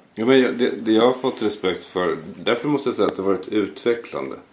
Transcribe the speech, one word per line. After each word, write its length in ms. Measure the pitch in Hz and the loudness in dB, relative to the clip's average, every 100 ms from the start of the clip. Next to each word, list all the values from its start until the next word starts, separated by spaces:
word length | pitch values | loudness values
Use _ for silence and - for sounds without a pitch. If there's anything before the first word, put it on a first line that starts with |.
| _ | _
Ja, 120 | - 117 | -2 4
men 140 | 135 | 6
jag, 180 | 120 117 | 4 2
det, 120 | 123 101 | -2 0
det 80 | 110 | 2
jag 140 | 110 120 | 6 6
har 60 | |
fått 300 | 131 131 - | 2 -4 -2
respekt 420 | 107 - 92 85 | -4 -2 -4 -4
för, 320 | - 92 87 78 80 90 | -6 -2 -2 -2 -8 -6
därför 240 | 87 120 147 | -2 0 0
måste 200 | 143 127 | 0 -2
jag 60 | 110 | 0
säga 100 | 92 | -2
att 100 | - | 0
det 60 | |
har 80 | 95 | -2
varit 160 | 95 - | -2 0
utvecklande 880 | 107 95 - 120 117 - 71 67 64 - | -2 -2 -2 -2 -2 -4 -8 -8 -12 -18